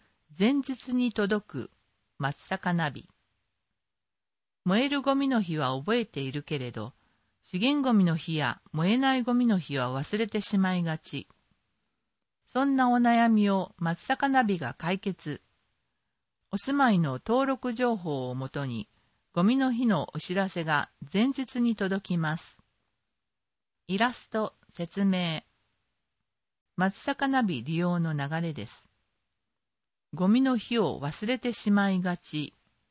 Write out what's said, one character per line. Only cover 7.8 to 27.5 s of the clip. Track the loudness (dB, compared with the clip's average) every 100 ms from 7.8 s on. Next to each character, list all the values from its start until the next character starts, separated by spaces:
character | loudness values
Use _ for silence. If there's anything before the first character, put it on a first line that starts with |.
| 4
ゴ |
ミ | 4 4
の | 2
日 | -2 -2
や | -2 -4 _
燃 | -2 0
え | 2
な | 2 0
い |
ゴ | 0
ミ | 2 4
の | 2
日 | 0 -2
は | -2
忘 | -2 -4 -4
れ | -2
て | -2
し | 0 2
ま | 2
い | 0
が | -2 -4
ち。 | -6 -10 -10 _ _ _ _ _ _ _ _ _ _ _ _
そ | -2
ん | 2 4
な | 4
お | 4
悩 | 4 6 6
み | 6 4
を | 2 -2 -4
松 | -4 -4 -4
阪 | -2 2
ナ | 2 2
ビ | 0
が | -2
解 | -6 -4 -2
決。 | -4 -8 -8 -10 -12 _ _ _ _ _ _ _ _ _ _
お | -4
住 | -2 2
ま | 4
い | 4
の | 2
登 | -2 -2 0 2
録 | -2 -4
情 | -2 0 0
報 | -2 -4 -4
を | -6
も | -6
と | -6 -6
に、 | -6 -8 _ _ _ _
ゴ | 0
ミ | 2 4
の | 2
日 | 2 2
の | 2 0
お | -6
知 | -4
ら | 0 0
せ | -2
が | 0 0 -2 _ -4
前 | 0 2
日 | 0 -6 0
に | 0 2
届 | 0 -2 0
き | 0
ま | 0 -2
す。 | -8 -18 _ _ _ _ _ _ _ _ _ _ _ _ -6
イ | 0
ラ | 0
ス | -2 -6
ト | -4 -4 -6 _
説 | -10 -8 0
明。 | 2 2 0 -4 -10 _ _ _ _ _ _ _ _ _ _ _ _ -2
松 | -2 -2 -6
阪 | -2 0
ナ | 2
ビ | 0